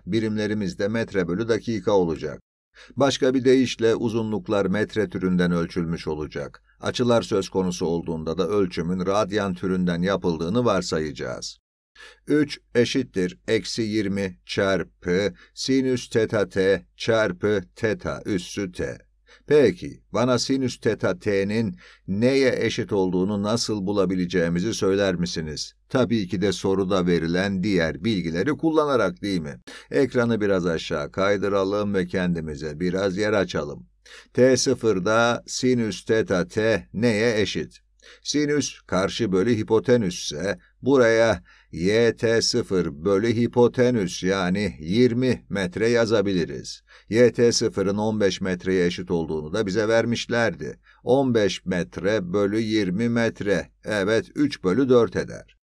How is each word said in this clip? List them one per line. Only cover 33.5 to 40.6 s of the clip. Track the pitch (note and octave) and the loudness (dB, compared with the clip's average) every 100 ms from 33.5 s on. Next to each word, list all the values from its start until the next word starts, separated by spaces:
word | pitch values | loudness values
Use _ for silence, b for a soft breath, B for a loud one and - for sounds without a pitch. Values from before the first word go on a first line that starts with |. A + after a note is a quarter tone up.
| F#2+ D2 C2+ - _ B B B | -4 -6 -10 -18 _ B B B
T | - B2+ B2+ | 4 4 4
sıfırda | C#3 B2+ A2+ F#2+ F#2+ A2 A#2 A#2 - | 2 0 2 2 2 4 2 0 -4
sinüs | - B2+ B2+ A2 F2+ - | -4 0 0 0 -4 0
teta | A2 F#2+ F#2+ F2+ | 0 2 0 0
t | - A2 G#2 - | -2 0 0 -2
neye | F2+ A#2+ G#2 A#2 A2 | -2 0 2 2 2
eşit? | F#2+ F2+ D2+ - _ _ B B | 0 -2 -8 -12 _ _ B B
Sinüs | - D3 D3 D3 C3+ - | -6 -2 0 0 -2 -8
karşı | - F#2 G2 - A2 | -4 -2 0 -2 0
bölü | F#2 G#2+ A2 | 2 2 0
hipotenüsse | G#2+ A2 - B2 G2 F2 - D2 F#2 F3+ | 2 0 4 2 2 -4 -8 -6 -6 -6